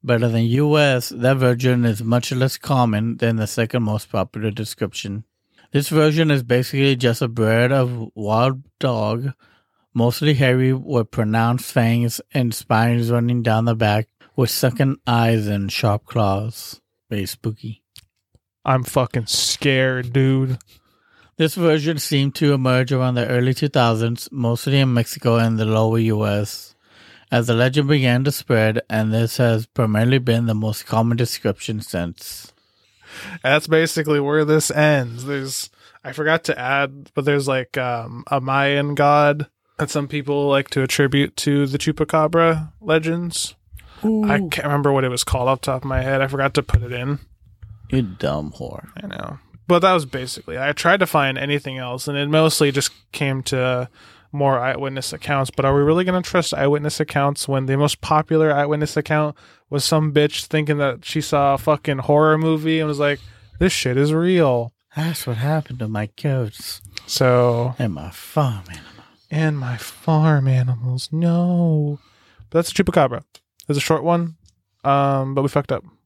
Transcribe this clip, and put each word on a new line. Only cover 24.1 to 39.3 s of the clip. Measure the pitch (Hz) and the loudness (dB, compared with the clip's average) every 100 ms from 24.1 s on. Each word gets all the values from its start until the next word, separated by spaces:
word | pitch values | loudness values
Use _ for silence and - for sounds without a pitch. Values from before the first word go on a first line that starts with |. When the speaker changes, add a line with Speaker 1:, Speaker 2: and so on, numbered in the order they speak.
| 117 - | -4 -8
Speaker 1:
mostly | 139 120 120 - 139 | -4 -2 -2 0 2
in | 135 | 2
Mexico | 120 117 - 123 117 | 2 -2 -2 0 2
and | 113 110 | 2 0
the | |
lower | 110 110 110 117 | 2 2 2 2
U | 110 107 104 | 2 0 0
S, | 101 104 - - _ _ _ - - _ | -2 -4 -8 -18 _ _ _ -20 -20 _
as | 120 117 | 0 2
the | |
legend | 117 127 135 139 | 2 2 2 2
began | 147 131 123 | 2 4 2
to | 135 | 0
spread, | 139 - 117 110 110 - | -4 0 2 2 0 -2
and | 110 110 | -2 0
this | 110 117 - | 0 0 2
has | 120 113 113 | 2 2 -2
primarily | - 113 107 120 131 | -2 0 2 2 2
been | 120 117 117 | 2 0 0
the | |
most | 107 110 107 - | -2 -2 -6 -2
common | 113 117 117 | 0 0 0
description | 117 - 117 95 - 110 | -2 -2 -4 -4 -6 -8
since. | - 90 85 85 - - - _ _ _ _ _ - - 202 175 | -6 -6 -6 -8 -16 -18 -20 _ _ _ _ _ -20 -18 -16 -8
Speaker 2:
That's | 131 147 151 | 0 0 2
basically | 156 165 - 151 147 | 0 2 -2 0 0
where | 139 151 | 2 0
this | 151 156 - | 2 2 2
ends. | 151 151 147 120 117 | 2 2 2 -2 -8
There's, | 131 139 135 131 - _ _ _ | -8 -8 -6 -10 -12 _ _ _
I | 135 | -14
forgot | 131 156 160 | -4 0 0
to | - - | -2 -4
add, | 123 139 139 139 - | -2 -2 -2 -6 -10
but | - | -4
there's, | 139 143 139 | 0 0 0
like, | 131 123 - | -2 -2 -4
um, | 127 120 117 120 - | -4 -4 -8 -14 -4
a | 139 | -4
Mayan | 131 135 139 143 143 | 0 0 2 0 -2
god | 143 143 147 147 | 2 4 6 4